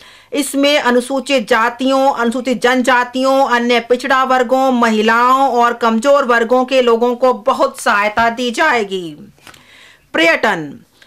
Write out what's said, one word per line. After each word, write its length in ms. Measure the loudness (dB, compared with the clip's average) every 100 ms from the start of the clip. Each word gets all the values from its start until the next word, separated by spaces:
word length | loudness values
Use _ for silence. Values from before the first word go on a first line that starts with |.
| -20 -20 _
इसमें 460 | -6 -4 0 0 0
अनुसूचित 680 | 0 0 -2 -6 -2 -2 0
जातियों, 640 | 0 0 -2 -2 2 0
अनुसूचित 500 | 0 -2 -2 -4 -2
जनजातियों, 840 | 0 0 2 0 0 -2 0 2 2
अन्य 320 | 0 0 0
पिछड़ा 440 | 0 -2 0 0
वर्गों, 480 | 2 0 0 0 2
महिलाओं 800 | 2 0 2 2 2 2 2 2
और 200 | 2 0
कमजोर 520 | 0 -2 0 2 2
वर्गों 400 | 2 0 2 0
के 180 | 2 0
लोगों 340 | 2 2 0 0
को 160 | 0
बहुत 480 | 0 -2 -2 -2 -2
सहायता 500 | -2 0 0 0 -2
दी 200 | -2 -6
जाएगी। 680 | 0 0 0 -4 -6 -10 -14 -20 _ -20 -20 _ -20 -20 _ _
पर्यटन। 640 | -2 0 2 0 -2 -6 -14 -20 _